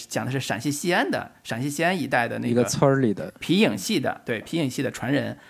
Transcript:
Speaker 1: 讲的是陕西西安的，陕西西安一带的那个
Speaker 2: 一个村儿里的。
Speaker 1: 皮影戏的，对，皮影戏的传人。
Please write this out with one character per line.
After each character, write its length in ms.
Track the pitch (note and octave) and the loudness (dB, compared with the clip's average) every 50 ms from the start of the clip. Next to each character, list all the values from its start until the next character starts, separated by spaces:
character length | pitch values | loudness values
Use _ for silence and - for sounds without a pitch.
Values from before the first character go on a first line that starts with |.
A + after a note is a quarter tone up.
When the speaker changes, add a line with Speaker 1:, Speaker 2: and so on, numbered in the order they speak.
| - | -8
Speaker 1:
讲 180 | - - A#2 A2+ | -6 -4 -4 -2
的 80 | B2 | -2
是 80 | C3+ C3+ | -2 -4
陕 180 | - - G2+ A2 | -2 -4 -4 -2
西 120 | C3+ D3 | -2 -2
西 240 | C#3+ - - E3+ F3+ | -4 -2 -2 0 0
安 140 | G#3+ D4 F#4 | 0 0 0
的， 200 | F#3+ - - - - _ | -2 -4 -6 -8 -14 _
陕 180 | - - A#2 A#2 | -10 -6 -6 -4
西 80 | C3+ D3 | -4 -4
西 160 | C#3+ D#3+ E3 | -2 0 0
安 140 | F3 F#3+ E3 | 0 0 0
一 80 | B2 | 0
带 200 | C3 C3+ B2 A#2 | 0 0 0 0
的 120 | A#2 A2+ A2+ | 0 -2 -4
那 80 | A#2+ | -2
个 60 | A#2+ | 2
Speaker 2:
一 20 | A#2 | 2
个 100 | B2 A#2+ | 2 2
村 260 | - - - D3 C#3 | 2 2 4 4 6
儿 100 | C3+ C3+ | 6 6
里 120 | C3 G#2+ | 4 2
的。 180 | F#2+ - D#2+ G2 - - | 0 -2 -6 -10 -10 -6
Speaker 1:
皮 200 | - - E3+ G3+ | 0 2 4 6
影 180 | A3 B2+ - | 6 4 2
戏 240 | - - - G#3+ C#3+ | 0 -2 -2 -2 0
的， 180 | B2+ - - - - | 0 -2 -4 -4 -6
对， 160 | - A#2 G#2 | -6 -6 -6
皮 160 | - - D#3+ | -4 -4 -2
影 140 | E3+ D3 B2+ | 0 0 0
戏 120 | - D3 | -2 -2
的 80 | B2+ G2+ | -4 -4
传 220 | - - A2 B2+ | -4 -4 -2 -2
人。 240 | C#3+ B2+ A2+ A2 A2 - - | 0 0 -2 -4 -8 -12 -16